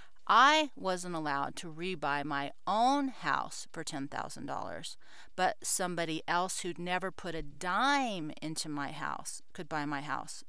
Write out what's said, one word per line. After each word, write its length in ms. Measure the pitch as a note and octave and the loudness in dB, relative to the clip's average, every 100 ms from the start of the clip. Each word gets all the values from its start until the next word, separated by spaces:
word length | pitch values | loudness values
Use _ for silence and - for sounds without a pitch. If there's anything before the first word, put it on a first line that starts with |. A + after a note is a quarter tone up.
| - - - | -12 -4 6
I 420 | G#3+ C4+ D#4 D4+ | 8 10 8 4
wasn't 400 | - F#3 F3+ F3+ | 0 -2 0 -2
allowed 400 | E3+ D3+ C#3 C#3 - | -2 0 0 0 -4
to 160 | F3 | -8
rebuy 520 | D#3 F#3 F3 C#3+ C#3+ | -4 -4 -2 0 0
my 260 | C#3+ C#3+ C#3 - - | 0 -2 -2 -4 0
own 420 | G#3 B3 C#4+ C4+ | 4 6 6 2
house 600 | - D#3 - - - - | 0 2 2 2 -4 -8
for 120 | - | -6
ten 240 | D#3 C#3+ C#3 | -4 -4 -4
thousand 380 | - - - - | -4 -4 -6 -4
dollars, 500 | C#3 - E2+ - - - - - - | -4 -4 -6 -8 -10 -10 -12 -6 2
but 200 | F#3 - | 2 2
somebody 600 | - - F3+ E3+ E3 D#3 - | 0 0 0 0 -2 -2 0
else 340 | F3 F#3 - | 2 2 0
who'd 180 | F3+ E3+ | -4 -4
never 320 | F3 F3+ F#3 | 0 0 0
put 240 | - F#3 | -4 -4
a 80 | D#3+ | -4
dime 920 | D3 C#3+ F3+ F#3+ C4 C#4+ B3+ F#3+ D3+ - | -4 -4 0 2 4 4 2 -2 -4 -6
into 260 | D3+ D#3 D#3+ | -4 -4 -4
my 220 | D3 C#3+ | -4 -4
house 500 | D3 C#3+ - - - - | -4 -4 -4 -6 -8 -8
could 160 | - D#3+ | -10 -4
buy 160 | D#3 | -2
my 160 | D3 C#3+ | -2 -2
house 440 | D3 C3+ - - | -2 -4 -4 -8